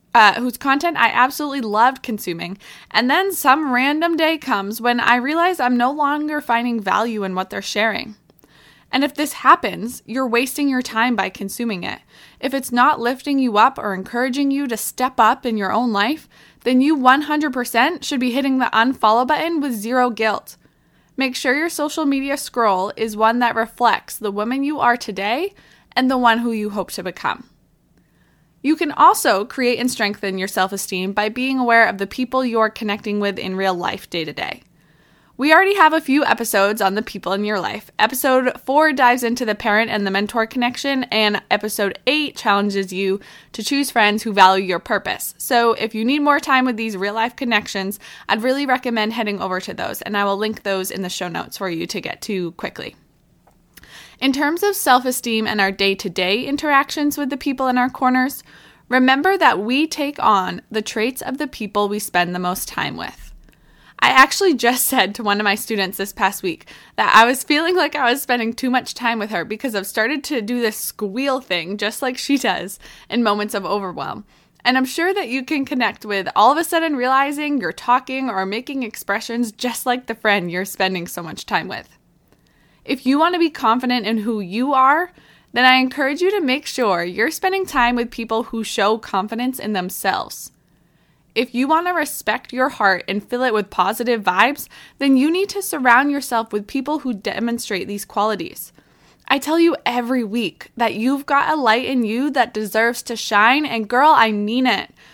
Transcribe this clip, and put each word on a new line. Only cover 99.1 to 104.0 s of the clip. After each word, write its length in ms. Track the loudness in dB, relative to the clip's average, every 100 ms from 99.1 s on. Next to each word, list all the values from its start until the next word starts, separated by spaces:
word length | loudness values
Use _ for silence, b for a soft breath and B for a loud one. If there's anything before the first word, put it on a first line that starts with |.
| b -2
I 120 | 0
tell 200 | 2 4
you 160 | 4 2
every 400 | -2 -2 0 -2
week 460 | 0 -2 -4 -6 -14 -4
that 160 | -2
you've 320 | 0 0 -2 0
got 260 | 0 2
a 80 | 2
light 260 | 2 2 2
in 180 | 0
you 260 | 0 0 0
that 220 | 0 0
deserves 480 | -2 -4 0 0 0
to 120 | -6 -8
shine, 500 | -2 2 4 4 0
and 220 | -4 0
girl, 260 | 4